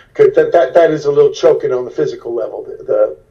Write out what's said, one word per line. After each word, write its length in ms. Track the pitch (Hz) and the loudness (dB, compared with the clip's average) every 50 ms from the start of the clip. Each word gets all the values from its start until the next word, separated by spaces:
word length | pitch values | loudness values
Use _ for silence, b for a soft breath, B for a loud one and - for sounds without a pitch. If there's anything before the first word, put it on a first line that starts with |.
| B B B | B B B
'cause 140 | - 214 190 - | 2 2 4 4
that, 160 | 165 151 - | 2 2 2
that, 220 | - 170 165 - - | 2 0 2 2 2
that 160 | 170 165 160 | 4 4 2
is 140 | 156 147 143 | 2 -2 -2
a 80 | 143 | -2
little 200 | 143 147 143 139 | 2 2 2 2
choking 400 | - - - 160 151 - - 139 | 0 2 2 2 2 2 0 -4
on 120 | 127 127 127 | -4 -4 -6
the 60 | - | -6
physical 440 | - - 151 127 120 - - 117 117 | -6 -4 -4 -4 -6 -8 -10 -8 -8
level. 300 | 117 107 - 98 - - | -8 -8 -8 -10 -12 -14
The, 200 | - - - - | -14 -16 -12 -6
the, 340 | - 107 107 107 107 - - _ _ | -2 0 0 0 -2 -4 -8 _ _